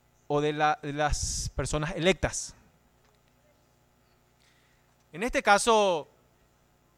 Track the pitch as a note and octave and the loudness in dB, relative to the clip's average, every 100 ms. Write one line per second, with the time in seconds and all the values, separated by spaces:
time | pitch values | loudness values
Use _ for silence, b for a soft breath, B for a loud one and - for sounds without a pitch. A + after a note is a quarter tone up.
0 | _ _ _ D3 D3+ D3+ D3+ D3+ C#3+ D3 | _ _ _ -2 -2 0 0 0 -6 -4
1 | D3 - - - - - C3 D3+ D#3 E3 | -2 -2 -4 -6 -8 -6 -4 -4 -4 0
2 | E3+ F#3 A#2+ - - - _ _ _ _ | 0 2 -2 -6 -12 -16 _ _ _ _
3 | _ _ _ _ _ _ _ _ _ _ | _ _ _ _ _ _ _ _ _ _
4 | _ _ _ _ _ _ _ _ _ _ | _ _ _ _ _ _ _ _ _ _
5 | _ D#3 A#3 C#4 A3 G3+ A#3 A3 G3+ E3 | _ -8 -4 0 4 4 6 4 4 0
6 | C3+ _ _ _ _ _ _ _ _ | -6 _ _ _ _ _ _ _ _